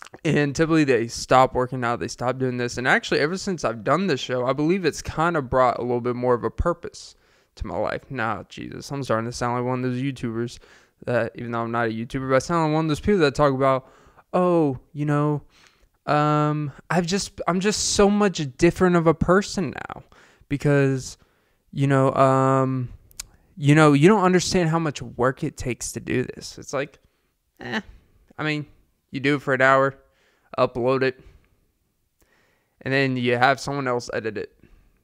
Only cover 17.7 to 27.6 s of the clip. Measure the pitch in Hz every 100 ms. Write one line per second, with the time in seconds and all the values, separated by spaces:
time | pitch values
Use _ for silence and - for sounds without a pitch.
17.7 | - - - 202 208 208 170 143 - 170
18.7 | - 185 175 165 156 - 185 - - 143
19.7 | - - - - - _ _ - 143 147
20.7 | 143 139 135 - - _ _ _ _ _
21.7 | - 139 135 135 - 135 131 135 135 131
22.7 | 131 123 - _ - - _ _ - 139
23.7 | 151 151 139 165 214 180 180 - 185 165
24.7 | 165 160 - 120 123 123 131 156 - 127
25.7 | 117 - 117 - 127 - - - - -
26.7 | 135 151 _ _ _ _ _ _ -